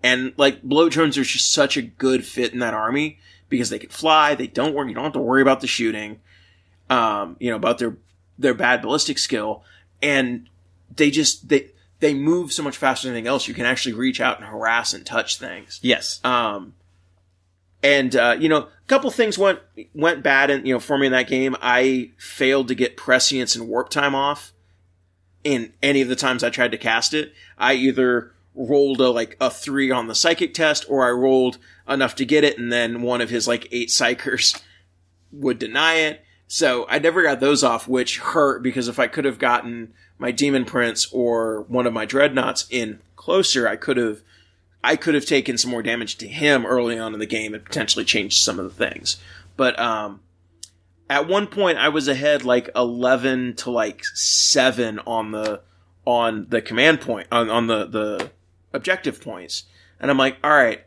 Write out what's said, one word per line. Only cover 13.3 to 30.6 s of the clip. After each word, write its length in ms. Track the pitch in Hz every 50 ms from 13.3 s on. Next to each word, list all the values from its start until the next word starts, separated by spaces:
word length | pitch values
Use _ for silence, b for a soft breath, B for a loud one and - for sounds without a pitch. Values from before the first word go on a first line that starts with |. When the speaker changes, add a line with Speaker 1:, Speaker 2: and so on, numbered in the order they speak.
| 135 131 - -
Speaker 1:
You 80 | 117
can 100 | - 123
actually 280 | 120 127 127 - 135 113
reach 280 | 107 127 131 127 -
out 160 | - 127 - -
and 80 | - 107
harass 460 | 110 107 110 113 117 117 117 - -
and 100 | - -
touch 360 | - 113 117 - - - -
things. 400 | 131 98 90 92 - _ - -
Speaker 2:
Yes. 380 | - 127 120 - - - - - -
Speaker 1:
Um, 520 | 123 127 120 117 110 104 101 95 - - _ _ _ _ _ _ _ _ _ _ _ _ _ _ _ _ _ _ _ _ _ -
and, 320 | 139 143 139 135 127 117
uh, 200 | 123 117 120 117 -
you 80 | 160 156
know, 100 | 156 151
a 100 | 135 - _ _ _ _
couple 220 | 262 269 277 262
things 300 | - - 233 220 202 185
went, 180 | 202 196 185 - - _ _ - 110 _ _
went 260 | 151 147 165 170 143
bad 300 | 123 151 139 135 139 143
in, 160 | 143 135 - 131
you 60 | 131
know, 60 | 120
for 200 | - - 147 139
me 80 | 139 135
in 60 | 127
that 140 | 127 127 -
game. 280 | 135 131 131 135 127 - -
I 480 | 123 123 123 131 131 131 127 120 - _ _
failed 500 | - - - - 139 135 135 139 135 117
to 80 | 127
get 200 | 120 127 120 -
prescience 600 | - - - 127 127 - - 139 131 123 - -
and 120 | 120 117 113
warp 220 | 117 120 123 -
time 240 | - 147 139 143 139
off 400 | 135 139 143 147 - - - _ _ _ _ _ _ _ _ _ _ _ _ _ _ _ _ _ _ _
in 300 | 147 143 123 113 110 _ _
any 200 | - 139 143 139
of 60 | 135 120
the 80 | 127
times 280 | 127 139 131 127 120 120
I 80 | 120
tried 220 | - - 123 120 -
to 40 | 107
cast 380 | - 113 113 117 117 - -
it. 180 | 151 151 151 B B B B B B
I 160 | 104 123 135
either 600 | 131 127 135 127 131 127 127 123 120 117 - _ _ _ _ _
rolled 480 | - 131 110 147 143 143 139 135 127
a, 80 | 131 127
like, 260 | 123 117 113 - - _
a 80 | 131 123
three 400 | - - - 147 135 139 139 131
on 160 | 131 127 117 113
the 60 | 110
psychic 400 | - - 170 170 - 180 156 -
test, 320 | -